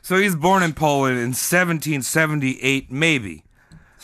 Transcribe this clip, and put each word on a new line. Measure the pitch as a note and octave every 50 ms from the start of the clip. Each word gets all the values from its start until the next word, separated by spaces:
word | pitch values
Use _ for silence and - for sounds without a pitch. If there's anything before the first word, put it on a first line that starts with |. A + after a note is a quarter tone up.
so | - - F3+ F#3+
he's | G3+ G3+ F3+
born | D3+ D3 F3+ G3 F#3+
in | F3 E3 C#3
Poland | - D#3 D3+ C#3+ C#3 C3+ C3 B2+ B2
in | A#2 B2 B2+
seventeen | - - - F3 F3+ F3+ F3 E3+ D#3 - D3+ D#3 C#3
seventy-eight, | B2 - - D#3+ D#3+ D#3 D3+ D3+ C3+ C3 B2+ - - C3 C3+ C3+ C3 -
maybe. | B2+ C#3 D#3+ E3 D#3 C3+ G#2+ F#2+ D#2 D#2 - _ _ _ _ _ - - - _ _ _